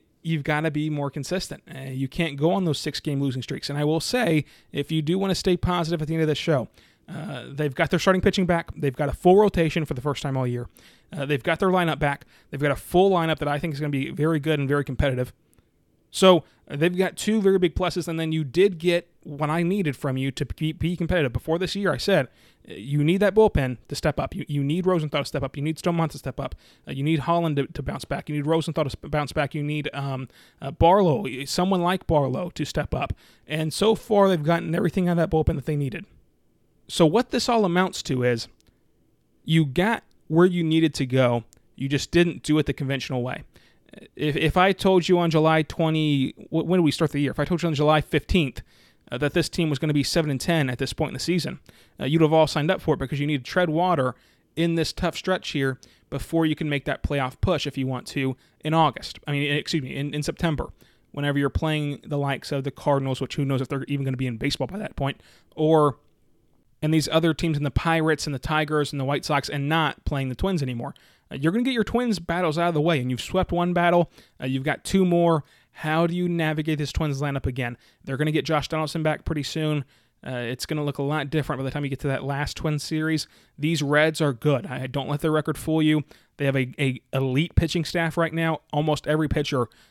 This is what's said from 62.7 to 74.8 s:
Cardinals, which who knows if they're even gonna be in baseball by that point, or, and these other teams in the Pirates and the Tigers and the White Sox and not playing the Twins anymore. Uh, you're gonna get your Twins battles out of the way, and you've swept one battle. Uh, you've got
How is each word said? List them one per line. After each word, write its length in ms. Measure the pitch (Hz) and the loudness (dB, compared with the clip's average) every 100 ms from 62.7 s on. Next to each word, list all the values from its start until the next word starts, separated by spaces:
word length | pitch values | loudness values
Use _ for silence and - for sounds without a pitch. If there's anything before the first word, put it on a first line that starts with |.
Cardinals, 480 | - 151 139 135 131 | -4 0 0 0 -4
which 160 | 131 - | -4 -2
who 80 | |
knows 160 | 135 131 | 0 0
if 80 | 131 | -2
they're 180 | 135 - | -6 -4
even 160 | 139 135 | -4 -2
gonna 100 | 127 | -2
be 120 | 127 | -4
in 100 | 117 | -4
baseball 300 | 143 - 127 | -4 -4 -6
by 100 | 196 | -6
that 180 | 202 - | -8 -4
point, 260 | 135 - _ _ _ - | -4 -6 _ _ _ 0
or, 400 | 156 160 147 - _ _ _ _ _ _ _ - | 4 6 4 0 _ _ _ _ _ _ _ -4
and 120 | 156 | 2
these 160 | 160 - | 2 2
other 240 | 160 165 | 2 2
teams 240 | 156 165 143 | 0 -2 -2
in 60 | |
the 80 | 143 | 0
Pirates 540 | - 165 165 160 151 151 | 0 2 2 2 0 -2
and 80 | |
the 60 | 135 | -6
Tigers 540 | - 156 147 151 143 | -2 0 0 0 -2
and 80 | 143 | -2
the 40 | 135 | -2
White 200 | 143 - | -2 0
Sox 240 | 143 - | -2 -2
and 180 | 143 143 | -4 -2
not 380 | 165 151 - - | 0 0 -2 -4
playing 240 | 139 135 | -2 -4
the 60 | 123 | -2
Twins 280 | 190 175 | -2 0
anymore. 320 | 127 117 135 - _ _ - | -2 -6 -8 -12 _ _ -14
Uh, 60 | 135 | -2
you're 180 | 151 | 0
gonna 100 | 214 | 2
get 100 | 247 | 0
your 120 | 240 202 | 0 0
Twins 340 | 233 247 175 | 0 0 -2
battles 380 | 170 170 175 156 | -2 -2 0 0
out 120 | 170 | 0
of 40 | |
the 80 | 156 | 2
way, 180 | 165 151 | 2 2
and 100 | 127 | 0
you've 120 | 123 | -4
swept 320 | - 185 175 | -2 -2 0
one 180 | 170 175 | 0 0
battle. 400 | 170 175 175 165 - - - | 2 4 4 2 -4 -20 -8
Uh, 40 | 135 | -4
you've 180 | 131 | -2
got 200 | 139 135 | -2 -4